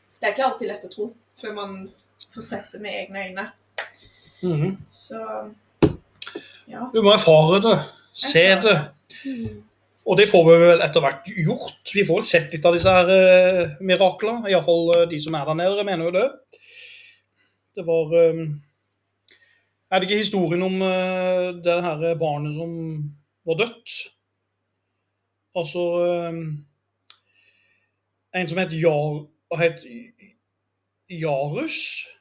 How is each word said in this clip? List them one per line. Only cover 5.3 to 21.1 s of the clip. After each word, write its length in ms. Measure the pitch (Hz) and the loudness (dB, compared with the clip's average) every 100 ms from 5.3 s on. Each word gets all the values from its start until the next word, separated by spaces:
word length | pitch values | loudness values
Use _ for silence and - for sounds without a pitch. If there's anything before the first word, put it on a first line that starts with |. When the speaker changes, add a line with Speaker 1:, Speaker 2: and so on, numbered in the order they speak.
| 214 214 208 _ _ - - _ _ - - - - _ | -12 -12 -20 _ _ 0 0 _ _ -18 -16 -18 -20 _
Speaker 1:
ja. 220 | - 240 | -14 -4
Speaker 2:
Du 80 | 220 | 2
må 100 | 202 | 4
erfare 460 | 208 - 156 156 196 | 6 8 6 6 4
det, 160 | 226 170 - - _ | 4 2 0 -16 _
se 280 | - 285 160 | -8 0 4
Speaker 1:
Erfare 180 | 185 190 | 4 4
Speaker 2:
det. 120 | 220 | 4
Speaker 1:
det. 200 | 170 147 _ _ - | 2 0 _ _ -16
Speaker 3:
Mm. 400 | 269 254 220 208 _ _ _ _ - | -12 -10 -10 -12 _ _ _ _ -2
Speaker 2:
Og 100 | 185 | 2
det 120 | 202 | 6
får 140 | 190 | 6
vi 80 | 165 165 170 | 8 8 8
vel 140 | 170 | 6
etter 180 | 160 165 | 4 0
hvert 260 | 139 - - | 0 -4 -12
gjort. 640 | 190 160 247 - - - | -4 -2 -2 -8 -14 -8
Vi 100 | 202 170 | -2 0
får 80 | 175 | 0
vel 40 | |
sett 280 | - 170 147 | 0 -2 -2
litt 120 | 160 | 0
av 80 | 170 | 2
disse 160 | 170 185 | 2 4
her, 200 | 185 175 | 4 6
eh, 600 | 190 185 185 185 185 170 147 | 6 8 8 6 2 -2 -6
miraklene, 680 | 190 180 190 185 214 233 208 | -2 2 2 2 -4 -4 0
i 60 | |
hvert 100 | 180 | 0
fall, 300 | 156 170 165 | 2 2 2
eh, 120 | 170 170 | 2 2
de 120 | 156 | -2
som 140 | 151 | -6
er 100 | 156 | -6
der 100 | 143 | -4
nede, 300 | 160 180 202 | -2 -2 -2
mener 200 | 208 175 | -4 -4
jo 60 | 165 | -2
det. 180 | 180 262 - _ _ _ - - - - _ _ _ _ _ _ - | -2 -2 -4 _ _ _ -20 -20 -20 -20 _ _ _ _ _ _ -12
Det 80 | 170 | -4
var, 260 | 165 156 | -2 0
ehm, 460 | 170 165 165 156 147 _ _ _ _ _ _ _ _ _ _ _ _ _ | 4 4 2 -6 -10 _ _ _ _ _ _ _ _ _ _ _ _ _
er 80 | 190 | -2
det 80 | 185 | 0
ikke 100 | 208 | -2
historien 400 | 214 202 170 175 | -2 -2 -2 -2
om, 180 | 190 190 | -2 -2
eh, 720 | 190 185 185 | -2 -2 -2